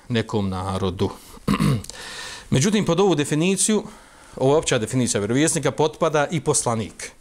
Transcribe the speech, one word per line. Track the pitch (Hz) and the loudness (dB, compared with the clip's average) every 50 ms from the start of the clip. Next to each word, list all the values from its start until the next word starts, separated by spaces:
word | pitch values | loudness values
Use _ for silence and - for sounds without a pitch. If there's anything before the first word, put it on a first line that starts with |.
| - - | -8 -4
nekom | 123 113 110 - - 110 98 98 | -2 -2 -2 0 -2 -2 -2 -2
narodu. | 92 92 92 95 95 92 95 95 87 92 98 95 - - - - - - - - | -2 -4 -4 -4 -2 -2 -2 -2 -2 -2 -2 -4 -4 -6 -18 -20 -20 -8 -4 -2
<clears throat> | - - - 151 139 107 - - - - - - - - - - - - - - | 0 0 2 0 0 0 -4 -8 -14 -16 -16 -14 -14 -14 -14 -14 -14 -16 -6 -2
Međutim, | - 139 139 214 202 220 175 | 0 2 2 2 2 2 2
pod | 160 170 165 | 2 2 4
ovu | 196 202 170 | 4 4 4
definiciju, | 147 147 - 160 151 165 185 196 190 - - 220 208 - - - - - - - - - - - - | 2 0 0 0 0 2 2 2 2 2 2 2 0 0 -4 -12 -20 -20 -20 -20 -20 -20 -14 -6 0
ova | - 131 143 160 | 2 4 4 4
opća | - - 143 127 | 2 2 0 0
definicija | 107 104 - 127 123 107 - 110 | 0 0 0 0 2 2 0 0
vjerovjesnika, | 101 101 117 135 151 165 160 170 135 147 | 0 0 2 2 2 2 2 0 0 -2
potpada | 123 - 147 156 156 - 175 160 147 156 143 139 | 0 2 0 0 0 0 0 0 2 2 0 0
i | - 156 | -2 -2
poslanik. | - - 143 - - 127 117 113 107 82 - - - - - - | 0 0 0 0 0 0 -2 -2 -4 -6 -10 -14 -16 -16 -16 -18